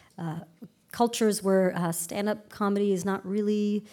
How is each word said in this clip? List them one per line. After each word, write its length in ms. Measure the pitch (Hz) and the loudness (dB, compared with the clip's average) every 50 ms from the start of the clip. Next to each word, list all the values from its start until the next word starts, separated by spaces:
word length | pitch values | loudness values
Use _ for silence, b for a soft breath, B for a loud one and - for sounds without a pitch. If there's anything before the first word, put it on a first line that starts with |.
| B B B - | B B B -10
uh, 220 | 170 165 156 165 - - _ _ 214 - _ _ _ _ | -8 -8 -8 -8 -10 -14 _ _ -20 -20 _ _ _ _
cultures 500 | - - 240 233 240 - 226 214 202 - | -2 0 0 0 2 2 2 2 2 2
where, 340 | 190 196 190 190 190 - - | 2 4 4 4 4 4 2
uh, 160 | 175 175 165 | 0 -2 -2
stand-up 560 | 170 - - - - 208 202 214 214 214 - - | -2 -4 -6 -6 -4 -4 -2 -2 -2 -4 -8 -16
comedy 460 | - - 208 202 202 202 202 202 196 | -6 -2 0 0 2 2 2 2 2
is 100 | 180 175 | 2 0
not 160 | 196 190 - - | -2 -2 -2 -4
really, 580 | 185 196 214 208 208 214 208 208 208 208 208 208 b | -4 -2 0 0 2 2 2 2 0 0 -2 -4 b